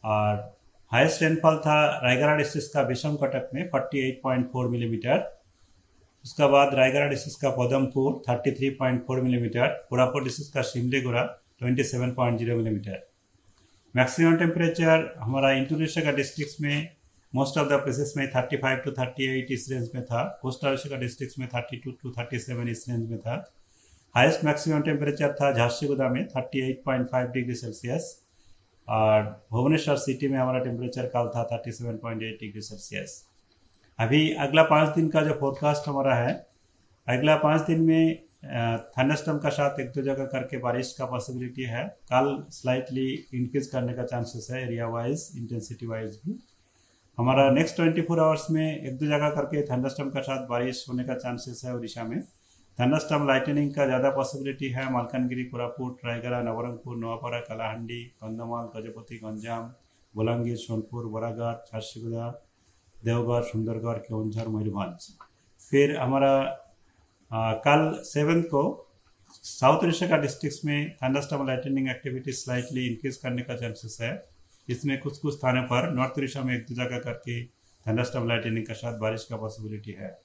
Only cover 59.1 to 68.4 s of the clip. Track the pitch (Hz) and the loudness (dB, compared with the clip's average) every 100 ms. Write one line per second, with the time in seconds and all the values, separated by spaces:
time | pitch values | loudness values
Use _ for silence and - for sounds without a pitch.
59.1 | 117 110 107 113 113 117 123 _ _ _ | -14 -12 -10 -8 -8 -8 -16 _ _ _
60.1 | 104 113 117 120 117 - 110 110 120 113 | -4 -2 0 -2 -6 -6 -6 -6 -10 -8
61.1 | 110 117 113 117 117 - 143 - 117 113 | -6 -6 -4 -6 -6 -10 -10 -10 -10 -8
62.1 | 117 117 - _ _ _ _ _ - 110 | -6 -6 -10 _ _ _ _ _ -8 -2
63.1 | 120 117 120 120 110 110 110 113 117 - | 0 2 0 0 -4 -4 -4 -4 -6 -6
64.1 | 110 107 110 113 107 107 98 92 87 - | -4 -4 -4 -4 -2 -2 -4 -6 -8 -16
65.1 | - - _ _ _ - 139 143 147 127 | -18 -20 _ _ _ 2 6 6 4 0
66.1 | 135 139 135 135 - - _ _ _ _ | 4 6 4 2 -6 -14 _ _ _ _
67.1 | _ _ 113 113 113 143 151 160 - - | _ _ -2 0 2 4 4 4 -2 -4
68.1 | 147 147 170 | 0 2 2